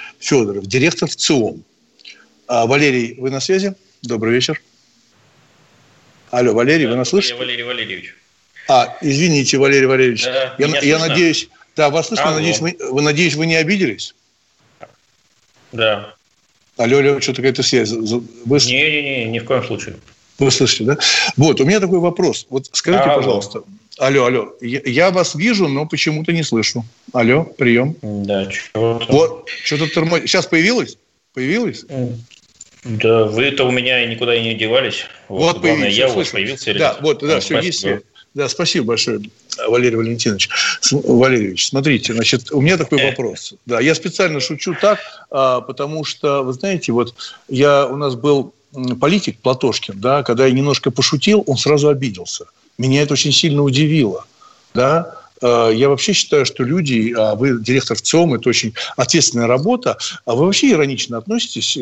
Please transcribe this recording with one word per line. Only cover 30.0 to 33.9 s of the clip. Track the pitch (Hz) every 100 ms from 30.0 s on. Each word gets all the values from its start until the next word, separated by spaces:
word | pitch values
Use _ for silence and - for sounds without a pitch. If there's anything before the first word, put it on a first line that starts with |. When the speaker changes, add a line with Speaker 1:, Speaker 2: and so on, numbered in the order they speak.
| 160 165 123
Speaker 1:
Сейчас | 190 156
появилось? | 165 175 247 - - _ _ _
Появилось? | - 131 202 220 107 -
Speaker 2:
М, | 139 123 117 117 - _ _ - _
да, | - 110 113 113 107
вы-то | 107 139 139 131
у |
меня | 127 123